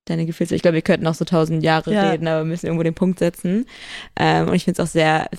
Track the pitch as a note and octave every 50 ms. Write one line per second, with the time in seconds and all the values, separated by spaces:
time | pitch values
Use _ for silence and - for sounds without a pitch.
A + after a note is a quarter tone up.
0 | - - E3+ E3 E3 D#3+ E3+ - F3 E3 - E3 - F3+ E3 D#3+ - - - -
1 | - D#3+ E3 - E3+ - F3 E3 D#3+ D#3 D#3+ D#3+ D#3 D#3+ D#3+ D#3+ D#3 - G#3 G#3
2 | G3 G3 F3+ D#3 E3 D#3+ D#3+ D#3+ D#3 D#3+ D#3+ F3 - E3+ E3 E3 E3 E3 D#3+ -
3 | F#3 F#3 F3+ - F3 E3+ - - - F3+ F#3 G#3+ B3+ - - - - - - -
4 | - - - - - D#3+ D#3+ D#3+ E3 - F3 F3+ - - F3 - F3 E3 - E3
5 | D#3 D#3 D#3 D#3+ - - -